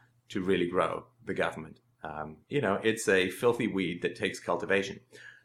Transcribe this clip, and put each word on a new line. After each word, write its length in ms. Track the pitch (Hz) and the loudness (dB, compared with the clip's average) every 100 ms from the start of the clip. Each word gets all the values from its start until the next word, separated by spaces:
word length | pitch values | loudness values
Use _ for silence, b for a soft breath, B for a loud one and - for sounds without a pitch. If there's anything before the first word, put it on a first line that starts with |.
| b b - | b b -8
to 140 | 104 | -4
really 260 | 92 92 87 | 2 2 2
grow 380 | 90 82 82 - _ | 2 0 -2 -10 _
the 100 | - | -8
government. 440 | 90 85 82 80 - _ _ | -2 -2 -4 -12 -16 _ _
Um, 340 | 82 76 76 78 - | -12 -10 -10 -14 -6
you 120 | 143 | 0
know, 180 | 107 101 | 2 2
it's 260 | 110 110 - | 2 0 4
a 220 | 95 92 | 4 4
filthy 360 | - 120 117 110 | 2 2 2 0
weed 360 | 95 87 85 | 0 -2 -2
that 140 | 85 - | -4 -2
takes 220 | 98 82 | -4 -4
cultivation. 640 | - 85 85 98 98 - _ B B B | -2 -2 2 0 0 -6 _ B B B